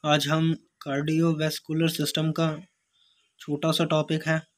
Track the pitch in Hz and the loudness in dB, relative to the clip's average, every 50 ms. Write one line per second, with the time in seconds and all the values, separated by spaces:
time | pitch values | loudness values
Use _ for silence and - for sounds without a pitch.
0 | - 151 151 151 139 143 156 160 160 165 160 - _ _ _ _ - 147 135 143 | 2 2 2 2 2 2 2 2 2 2 0 -2 _ _ _ _ -8 -4 -4 -2
1 | 147 156 160 160 165 165 160 151 156 156 151 - _ - 156 160 165 165 165 - | -2 0 2 2 2 2 2 2 0 -2 -2 -6 _ -4 -2 0 0 0 0 -2
2 | 151 143 - 156 151 156 156 - 165 160 156 156 185 _ _ _ _ _ _ _ | -4 -2 0 0 0 0 0 0 0 -2 -2 -4 -12 _ _ _ _ _ _ _
3 | _ _ _ _ _ _ _ _ - - 147 147 165 160 156 - 165 156 160 156 | _ _ _ _ _ _ _ _ -6 -6 -6 -2 0 0 2 2 2 2 2 0
4 | 151 - 160 156 - 160 160 160 - _ _ | 2 0 -2 -2 0 0 -2 -2 -2 _ _